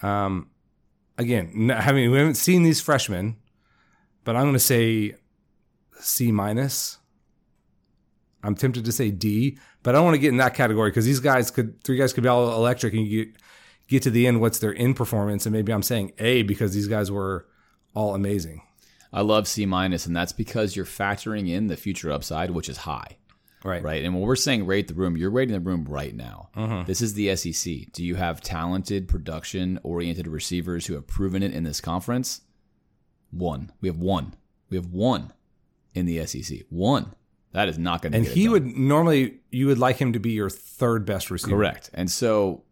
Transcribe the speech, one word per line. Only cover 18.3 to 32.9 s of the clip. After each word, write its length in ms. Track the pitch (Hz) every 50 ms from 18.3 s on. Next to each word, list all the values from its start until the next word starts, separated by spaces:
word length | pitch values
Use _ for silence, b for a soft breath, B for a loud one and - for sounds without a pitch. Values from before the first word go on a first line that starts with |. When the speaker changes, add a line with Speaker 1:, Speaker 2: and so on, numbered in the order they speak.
| 104 98 80 80 78 78 - b b b b b b b b b -
Speaker 2:
I 80 | 98
love 260 | 104 107 107 107 101
C 180 | - - 110 104
minus, 400 | 95 92 90 92 90 90 85 -
and 100 | 85 85
that's 160 | 85 90 -
because 440 | - - - - - 113 107 98 92
you're 100 | 98 90
factoring 640 | - - - 98 101 101 - - 113 107 107 98 87
in 180 | 85 98 110
the 80 | 101 82
future 340 | - - 101 87 - - 78
upside, 400 | 71 71 - - 80 80 90 90
which 180 | 87 80 - 73
is 80 | 65
high. 400 | - - 82 69 - - - - - _ _ b b b b b b -
Speaker 1:
Right. 200 | 95 90 85 76
Speaker 2:
Right. 200 | 76 78 76 76
And 100 | 90 90
when 80 | 90 101
we're 140 | 117 131
saying 280 | 123 - 147 127 110 92
rate 220 | 92 95 104 95
the 60 | - 80
room, 220 | 90 92 87 85
you're 120 | 80 90 98
rating 240 | 110 127 135 120 104
the 60 | 92
room 240 | 85 92 90 85 73
right 320 | 69 73 69 73 64 53
now. 340 | 57 60 57 50 50 90 - -
Speaker 1:
Mm-hmm. 320 | - 110 110 110 90 87
Speaker 2:
This 140 | 90 92 -
is 120 | 120 107 101
the 160 | 104 104 98
S 160 | 95 - -
E 60 | 85
C. 380 | 80 - - 90 76 - 87 -
Do 120 | - 87 87
you 120 | 87 87
have 260 | 92 90 85 80 -
talented, 640 | - - 92 82 85 87 92 95 92 - 101 98 92
production-oriented 1200 | - - 85 69 80 80 78 - - - 95 92 92 92 - - 80 87 85 85 85 80 90 80
receivers 600 | 82 78 76 - - 90 87 82 90 87 85 -
who 60 | - 82
have 100 | 71 -
proven 380 | - - 101 98 95 92 95 98
it 100 | 95 -
in 100 | 82 82
this 180 | 78 73 -
conference? 600 | - 82 85 92 - 120 120 127 127 - - - _ _ _ _ _ _ _ _ _ _